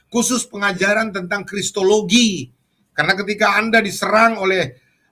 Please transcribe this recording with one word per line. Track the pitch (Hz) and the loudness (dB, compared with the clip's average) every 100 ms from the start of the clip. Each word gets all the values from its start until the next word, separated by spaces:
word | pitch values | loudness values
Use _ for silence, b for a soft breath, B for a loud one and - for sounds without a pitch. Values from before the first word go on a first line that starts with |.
| B | B
khusus | 233 226 254 - | -2 0 -2 -4
pengajaran | 202 202 185 196 214 220 | -4 -4 -2 0 0 -2
tentang | 196 180 202 | -6 -6 -6
kristologi. | 185 202 - 202 190 214 180 226 233 175 123 _ _ _ _ | -6 -6 -6 0 2 2 4 2 2 0 -8 _ _ _ _
Karena | - 160 | -4 -2
ketika | 190 196 208 208 202 | -2 -4 0 0 0
Anda | 226 226 | 2 2
diserang | 208 - 196 214 226 214 | 0 -4 0 4 4 2
oleh | 190 190 139 b b b b | 0 0 -2 b b b b